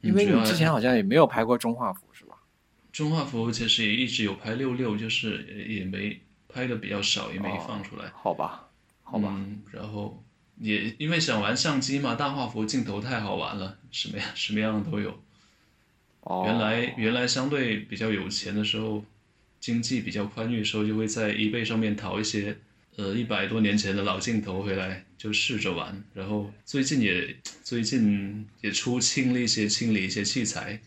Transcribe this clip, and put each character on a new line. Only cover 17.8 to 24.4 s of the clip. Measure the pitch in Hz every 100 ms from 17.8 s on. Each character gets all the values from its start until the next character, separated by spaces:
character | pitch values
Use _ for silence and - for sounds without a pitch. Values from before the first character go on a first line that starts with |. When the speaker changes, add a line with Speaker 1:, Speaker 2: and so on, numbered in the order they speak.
| 104 101
Speaker 1:
较 | 110
有 | 101 92
钱 | - 107
的 | 104
时 | 104 110
候， | 110 107 107 _ _ _ _ _
经 | - 117
济 | 117 123
比 | -
较 | 101 101
宽 | 113 113
裕 | 120
的 |
时 | 104 107
候， | 107
就 | 110
会 | 110
在 | 110 110
eBay | 107 107 120 113
上 | 113
面 | 110 104
淘 | 95 95
一 |
些， | 107 107 101 104 - _ _ -
呃， | 98 107
一 |
百 | 117 104 98
多 | 110
年 | 104 104
前 | 101 98
的 |
老 | 98 92
镜 | 110
头 | 113